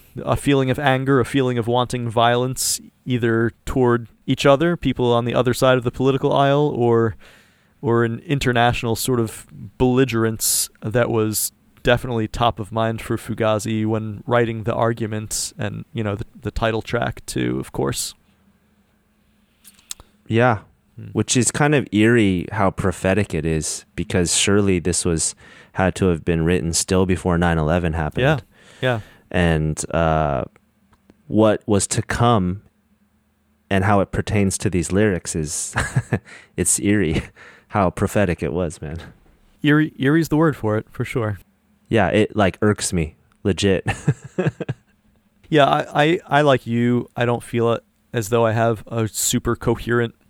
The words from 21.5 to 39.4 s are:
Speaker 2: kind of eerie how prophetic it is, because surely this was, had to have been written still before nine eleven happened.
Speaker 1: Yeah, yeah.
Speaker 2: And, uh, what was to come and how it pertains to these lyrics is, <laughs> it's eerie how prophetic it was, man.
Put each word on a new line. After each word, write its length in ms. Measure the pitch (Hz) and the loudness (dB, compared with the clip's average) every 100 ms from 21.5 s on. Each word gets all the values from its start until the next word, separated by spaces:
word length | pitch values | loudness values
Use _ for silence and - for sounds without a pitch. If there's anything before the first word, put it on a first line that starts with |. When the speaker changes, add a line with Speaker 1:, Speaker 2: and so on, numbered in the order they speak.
Speaker 2:
kind 240 | - 147 | 0 2
of 120 | 147 - | 2 2
eerie 540 | 104 110 120 101 90 - | 2 4 4 4 0 -4
how 180 | 104 95 | -2 -2
prophetic 640 | - 95 - 95 98 98 | 0 -4 -2 0 0 -2
it 140 | 82 80 | -4 -2
is, 400 | 80 76 - - - | -2 -4 -10 -10 -10
because 400 | 87 95 85 - | -2 0 0 0
surely 420 | - 101 98 90 | 2 2 2 0
this 260 | 87 85 | 0 -2
was, 300 | 90 82 - - - - - | 0 0 -2 -8 -20 -20 -12
had 220 | - 95 - | -2 0 2
to 100 | 92 | 0
have 160 | 80 | 0
been 200 | 90 82 | 0 0
written 280 | 80 90 80 | 2 0 0
still 320 | 82 - 92 92 | -4 0 0 2
before 320 | 90 92 85 | 0 0 2
nine 180 | 87 82 | 2 2
eleven 340 | 76 87 85 | 2 0 0
happened. 280 | 80 76 - | -2 -4 -2
Speaker 1:
Yeah, 160 | 131 143 - _ - - | 0 -2 -6 _ -20 -6
yeah. 180 | 127 117 - - _ | -4 -4 -8 -20 _
Speaker 2:
And, 520 | 90 85 80 78 76 - | 0 2 2 0 -4 -4
uh, 500 | 82 82 78 73 65 - _ _ _ _ _ _ _ - | 0 2 2 0 -2 -6 _ _ _ _ _ _ _ -4
what 340 | 104 110 101 - | 2 4 2 0
was 200 | 101 - | 0 0
to 160 | - | -4
come 600 | - - 120 113 90 98 - _ _ _ _ _ _ _ _ _ _ | -4 0 2 2 0 -4 -12 _ _ _ _ _ _ _ _ _ _
and 140 | 98 | 0
how 160 | 98 101 | 2 2
it 100 | 92 | 2
pertains 480 | - - 107 98 - | -4 -2 0 0 0
to 100 | 104 | -2
these 240 | 87 80 | -2 0
lyrics 420 | 95 107 87 - 87 | 0 2 0 -4 -6
is, 380 | 76 - - - - 123 - | -6 -6 -8 -6 -4 -4 -2
<laughs> 420 | 120 - - - - | -6 -6 -20 -12 -4
it's 220 | 90 - | -2 0
eerie 420 | 101 104 80 73 - - - - _ | 2 2 2 -2 -4 -16 -20 -20 _
how 200 | 107 90 | 0 0
prophetic 540 | - 101 110 95 82 | 0 -2 0 0 -2
it 100 | 78 | -4
was, 300 | 80 85 - | -4 -4 -8
man. 160 | 76 82 - - _ _ | -12 -12 -14 -20 _ _